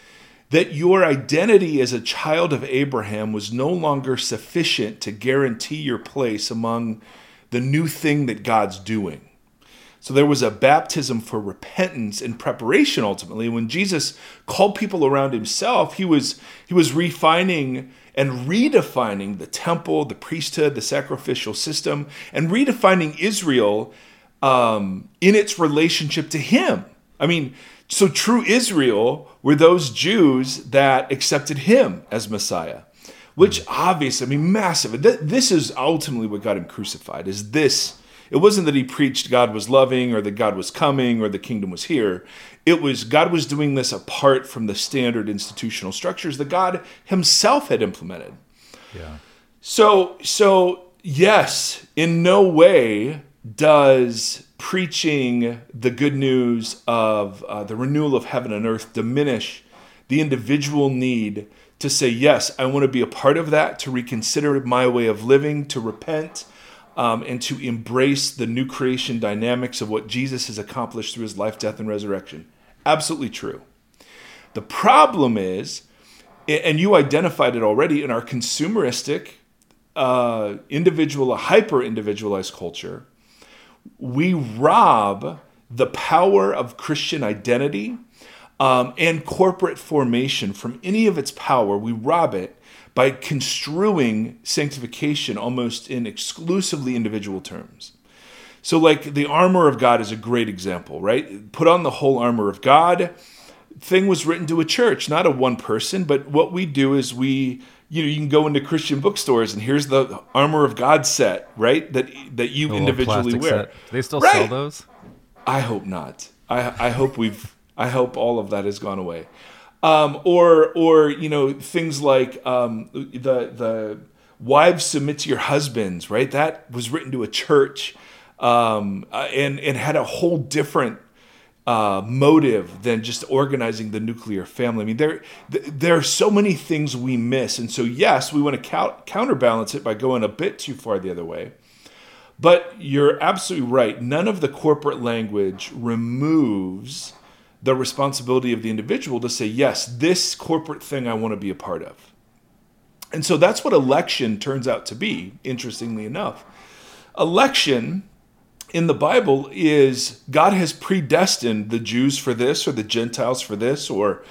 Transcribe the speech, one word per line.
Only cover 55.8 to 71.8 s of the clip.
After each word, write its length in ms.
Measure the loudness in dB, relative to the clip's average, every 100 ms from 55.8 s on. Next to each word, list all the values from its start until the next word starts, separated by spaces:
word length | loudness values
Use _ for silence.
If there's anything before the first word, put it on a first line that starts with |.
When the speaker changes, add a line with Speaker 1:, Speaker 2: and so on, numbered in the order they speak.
| -2
Speaker 1:
good 260 | 0 0 2
news 680 | 2 2 2 0 -4 -6 -2
of, 580 | 2 2 0 -2 -8 -12
uh, 180 | -10
the 120 | -8 -6
renewal 400 | -2 0 2 0
of 100 | 0
heaven 260 | -6 -4
and 140 | -4 -4
earth 280 | -4 -6
diminish 680 | -6 -4 -2 -2 -2 -6 -12 _ -20 -20 _ -4
the 120 | -2
individual 680 | 0 -2 0 -2 0 0 0
need 580 | 0 -2 -2 -2 -6 -12 _ _ _
to 100 | -4
say, 200 | 0 0
"Yes, 420 | 4 4 4 2 -2
I 60 | -2
want 180 | 2
to 60 | 2
be 120 | 2
a 60 | -2
part 300 | 0 2 2
of 120 | 2
that, 300 | 2 2 -2
to 100 | -6
reconsider 720 | -6 -6 -6 -4 -2 0 0
my 260 | 0 2 2
way 220 | 2 0
of 160 | 0
living, 420 | 4 4 4 -4 -6
to 120 | -6
repent, 640 | -8 -8 -6 -4 -6 -10 -18 -20 -20 -20 -14 -4
um, 260 | 0 -2 -4
and 160 | -8
to 140 | -6 -8 -6
embrace 640 | -8 -4 2 2 2 -4
the 160 | -4 -4
new 200 | -4 -4
creation 540 | -4 -2 -2 -4 -4
dynamics 600 | -4 -2 -2 -2 -4 -6
of 80 | -4
what 200 | -4 -4
Jesus 400 | -6 -4 -6 -8
has 100 | -8
accomplished 580 | -10 -8 -8 -8 -10 -10
through 80 |
his 140 | -10 -6
life, 200 | -6 -4
death, 220 | -6
and 80 | -6